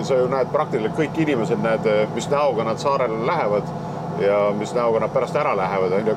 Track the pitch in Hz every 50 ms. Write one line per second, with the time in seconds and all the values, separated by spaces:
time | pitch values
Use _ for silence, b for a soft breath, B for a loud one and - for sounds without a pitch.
0 | 113 107 135 127 123 127 135 135 123 123 - 143 156 - - 233 214 214 165 165
1 | 156 139 - 160 160 151 143 117 110 - 117 104 104 113 113 110 92 110 107 104
2 | 107 107 - 117 110 - 143 139 151 139 117 107 113 110 110 - - 143 135 127
3 | 127 117 110 110 117 147 - 156 131 107 104 104 98 - - B B B B B
4 | B - - - 92 101 101 104 101 104 101 104 104 101 - 123 120 117 113 110
5 | 110 107 - 135 120 - - 151 151 143 117 98 95 95 98 95 95 92 92 101
6 | 110 107 110